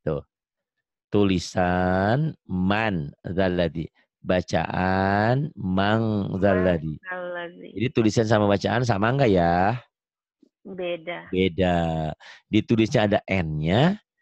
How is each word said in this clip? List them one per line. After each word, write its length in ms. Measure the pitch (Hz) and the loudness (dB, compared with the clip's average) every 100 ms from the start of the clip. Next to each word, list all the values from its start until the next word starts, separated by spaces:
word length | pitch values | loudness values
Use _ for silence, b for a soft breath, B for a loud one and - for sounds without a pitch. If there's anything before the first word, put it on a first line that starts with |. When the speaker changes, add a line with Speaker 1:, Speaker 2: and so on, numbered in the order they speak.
| - | -6
Speaker 1:
Tuh. 160 | 71 - _ _ _ _ _ _ _ _ | -6 -8 _ _ _ _ _ _ _ _
Tulisan 1300 | 104 101 92 - 95 90 90 92 92 101 131 156 - - | 2 2 0 -2 0 0 2 0 0 0 0 -2 -6 -6
man 640 | 92 92 104 110 90 71 - - | -2 0 0 0 -2 -6 -10 -6
zalladzi. 640 | 87 92 90 85 80 78 _ _ _ | -2 0 0 -2 -4 -10 _ _ _
Bacaan 1300 | 92 92 - 90 82 92 92 95 95 101 110 131 151 - | -2 -2 -2 -4 -2 -2 0 2 2 2 2 0 -2 -6
mang 720 | 92 95 101 113 113 104 92 95 | -2 2 4 2 2 -2 -2 0
zalladzi. 600 | 98 92 90 85 78 73 | 2 2 2 0 -4 -8
Speaker 2:
Mang 0 | |
zalladzi. 640 | - - 180 175 170 180 - | -10 -10 -10 -10 -12 -16 -14
Speaker 1:
Jadi 120 | 95 123 | -6 -4
tulisan 360 | - 107 120 110 | 0 2 2 2
sama 160 | 107 104 | 2 2
bacaan 360 | 101 98 113 120 | 2 0 0 0
sama 240 | 98 110 | 0 0
nggak 160 | 139 123 | 2 2
ya? 480 | 92 85 87 98 123 - _ _ _ _ _ _ _ | 4 4 2 0 -2 -8 _ _ _ _ _ _ _
Speaker 2:
Beda. 640 | 202 185 180 175 170 170 - | -16 -10 -8 -8 -10 -14 -6
Speaker 1:
Beda. 500 | 92 95 - 90 87 82 80 78 - B B _ | -2 -2 0 0 0 -2 -4 -6 -10 B B _
Ditulisnya 580 | 107 - 113 110 120 104 | -2 2 2 2 2 2
ada 120 | 101 - | 0 0
N-nya, 720 | 95 80 76 80 104 170 208 _ _ | -2 -2 -2 0 2 2 0 _ _